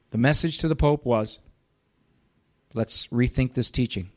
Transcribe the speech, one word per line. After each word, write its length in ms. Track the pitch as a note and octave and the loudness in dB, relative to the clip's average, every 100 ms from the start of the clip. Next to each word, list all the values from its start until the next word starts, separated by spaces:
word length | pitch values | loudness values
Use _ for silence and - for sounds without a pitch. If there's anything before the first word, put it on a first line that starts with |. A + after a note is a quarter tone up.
| _ | _
The 80 | A2 | 0
message 400 | B2 D3+ E3 D3+ | 2 2 0 -2
to 100 | E3 | -2
the 80 | D#3 | 2
Pope 300 | D3 D3 B2+ | 2 2 2
was, 340 | A2+ G#2+ - - _ _ _ _ _ _ _ _ _ _ _ _ | 0 0 -8 -20 _ _ _ _ _ _ _ _ _ _ _ _
"Let's 320 | A2+ A2+ - - | -4 -2 -4 -2
rethink 440 | A#2+ B2 - B2+ | 0 0 2 -2
this 160 | - A2+ | -2 -4
teaching. 420 | - A#2+ G2 F2+ | -2 -2 -4 -10